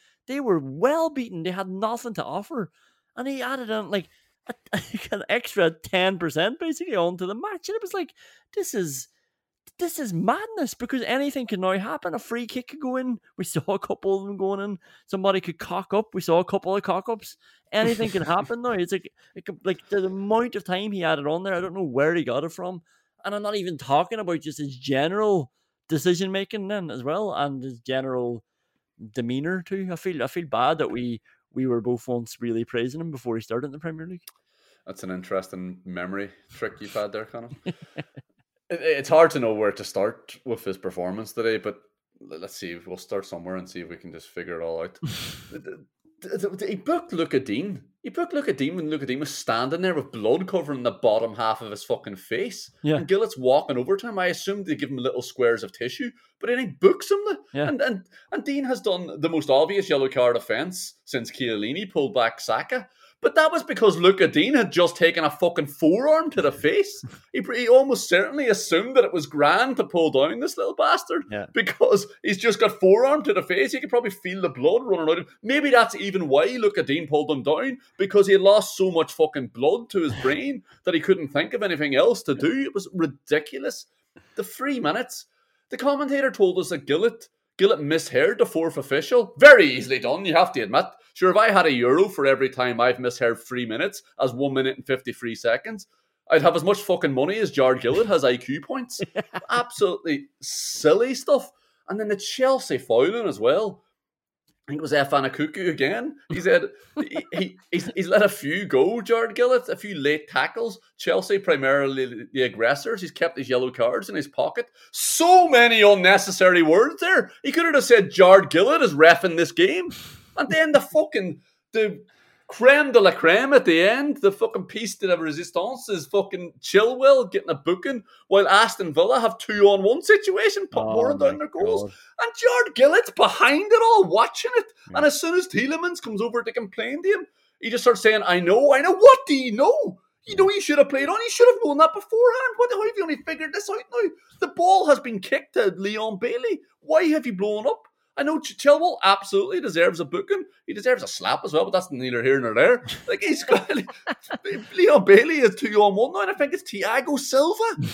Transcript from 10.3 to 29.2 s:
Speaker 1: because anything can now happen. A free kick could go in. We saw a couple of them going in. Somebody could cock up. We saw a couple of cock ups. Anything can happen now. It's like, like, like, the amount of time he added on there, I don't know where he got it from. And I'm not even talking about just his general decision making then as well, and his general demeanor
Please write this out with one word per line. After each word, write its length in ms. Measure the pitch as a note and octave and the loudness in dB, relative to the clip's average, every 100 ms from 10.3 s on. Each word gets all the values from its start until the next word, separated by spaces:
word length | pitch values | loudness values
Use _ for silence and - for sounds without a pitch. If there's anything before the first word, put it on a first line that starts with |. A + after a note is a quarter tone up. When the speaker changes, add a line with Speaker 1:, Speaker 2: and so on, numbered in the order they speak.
| D#4 A4+ G#4+ C#4 - | -4 -6 -8 -8 -8
Speaker 1:
because 260 | A#3+ C4 | -8 -6
anything 420 | - C4 C#4+ C4+ A#3+ | -4 -4 -4 -6 -8
can 120 | F#3+ | -4
now 180 | F#3 F#3+ | -2 -4
happen. 360 | G#3 D#4 - | -6 -8 -8
A 60 | A#3+ | -10
free 260 | - A#3 A3+ | -8 -10 -8
kick 220 | B3+ - | -12 -14
could 100 | D4+ | -10
go 160 | C4+ B3+ | -8 -6
in. 240 | B3+ A3+ _ - | -6 -8 _ -12
We 60 | |
saw 180 | F#3 - - | -8 -6 -4
a 120 | G3 | -6
couple 400 | - - G3 G3 | -6 -6 -4 -4
of 40 | G3 | -4
them 100 | G3 | -6
going 220 | F#3+ G3 | -4 -4
in. 160 | G3+ F#3+ _ _ _ | -8 -10 _ _ _
Somebody 340 | F#3+ G3 F#3+ | -4 -2 -2
could 160 | F3+ E3 | -4 -12
cock 340 | - F3+ F#3+ | -10 -10 -4
up. 200 | G3+ A3 | -4 -4
We 80 | F#3+ | -6
saw 180 | E3+ E3 | 0 0
a 60 | F#3 | 0
couple 300 | G3 F3+ G3 | -4 -4 -4
of 80 | |
cock 260 | G3 F3+ G#3+ | -4 -4 -6
ups. 280 | A3 - - _ _ _ | -10 -12 -20 _ _ _
Anything 380 | G#3+ A3+ A3 A3 | -2 0 -2 -4
can 120 | F#3 | -4
happen 380 | D#3 F3 - A#3 | -2 -4 -4 -6
now. 100 | A#3+ | -4
It's 200 | G#3 F3 | -4 -4
like, 180 | F#3+ - - _ F#3 | -6 -8 -20 _ -18
like, 140 | - D#3+ F#3+ | -16 -8 -6
like, 240 | F3 _ | -8 _
the 160 | G3+ F#3+ | -4 -2
amount 500 | F#3+ G3+ A3+ A#3+ A3 | -6 -2 -2 -2 -6
of 80 | |
time 280 | - F#3 G#3 | -6 -6 -6
he 100 | G3 | -4
added 240 | E3 D#3 C#3+ | -2 -2 -2
on 160 | E3 | -4
there, 100 | F#3+ F3+ | -4 -6
I 40 | |
don't 120 | F#3 | -6
know 100 | F#3 | -6
where 300 | E3 B2 D3+ F3 | -4 0 0 0
he 80 | |
got 200 | C3+ B2 | -2 -4
it 80 | D#3+ | -6
from. 280 | - F3+ F#3 - _ _ _ G3 | -10 -12 -12 -18 _ _ _ -10
And 80 | |
I'm 80 | G#3 | -8
not 140 | G#3 G#3 | -6 -6
even 220 | F3+ D#3 | -6 -10
talking 420 | - C#3+ F3+ A3 | -2 -2 0 -6
about 220 | F3+ E3 | -6 -6
just 180 | D3+ D3 | -8 -12
his 160 | C#3+ B2+ | -12 -10
general 760 | C3+ C3+ D#3 G3+ G#3+ F#3+ C3 _ _ _ - | -4 -2 0 0 0 0 -4 _ _ _ -8
decision 420 | D#3 F3+ F3 F#3+ | -2 0 0 -2
making 360 | F#3+ G3 G#3+ F#3+ | -6 -8 -10 -8
then 220 | G#3 E3 | -8 -8
as 120 | B2 | -8
well, 300 | B2 F3 G#3 | -6 -6 -4
and 300 | - C#3+ C3+ | -4 -6 -6
his 160 | C3 A#2 | -12 -12
general 640 | B2 C3 C3 B2+ A#2+ A#2 - _ _ _ _ _ A2 | -6 -4 -4 -4 -4 -8 -14 _ _ _ _ _ -12
demeanor 480 | A#2 | -8